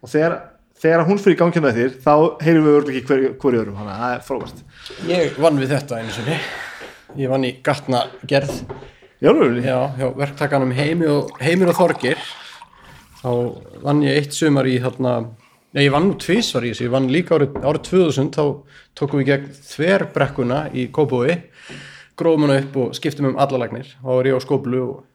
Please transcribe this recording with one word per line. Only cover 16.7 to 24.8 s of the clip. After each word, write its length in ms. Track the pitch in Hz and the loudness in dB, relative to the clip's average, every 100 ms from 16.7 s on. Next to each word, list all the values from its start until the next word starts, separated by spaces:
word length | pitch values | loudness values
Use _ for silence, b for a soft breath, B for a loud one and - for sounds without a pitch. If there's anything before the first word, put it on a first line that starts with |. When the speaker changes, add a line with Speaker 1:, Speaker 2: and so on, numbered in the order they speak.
Speaker 2:
þessu. 120 | 110 120 | -4 -2
Ég 80 | |
vann 140 | 131 131 | 0 2
líka 280 | 147 175 160 | 0 2 2
árið, 180 | 139 139 | 2 -2
árið 280 | 131 156 - | -2 -2 0
tvö 160 | 185 | 2
þúsund, 320 | 175 131 139 139 | 2 2 -2 0
þá 60 | 147 139 b b b | -2 -2 b b b
tókum 260 | - 143 143 | -6 -2 0
við 60 | 131 | 2
í 40 | |
gegn 160 | 139 143 - | 0 -2 -18
þverbrekkuna 1000 | - - 160 196 151 - 139 - 120 131 156 | -20 -4 2 2 0 -2 -2 0 -2 -2 -4
í 160 | 127 123 | -6 -4
Kópavogi, 500 | - 147 123 123 175 - B B B B B B - | -2 0 0 0 -2 -6 B B B B B B -2
grófum 300 | 165 160 147 | 2 4 4
hana 140 | 139 | 2
upp 160 | 139 135 | 0 -2
og 160 | 117 - | -4 -2
skiptum 360 | 160 139 139 | -6 -2 -2
um 80 | 131 | 0
alla 220 | 139 131 | 0 0
lagnir. 260 | 120 110 135 - | -4 -8 -12 -14
Þá 100 | 127 | -2
var 180 | 127 127 | 0 2
ég 80 | 131 | 0
á 40 | |
skóflu 420 | 127 139 123 123 | 0 -2 0 -2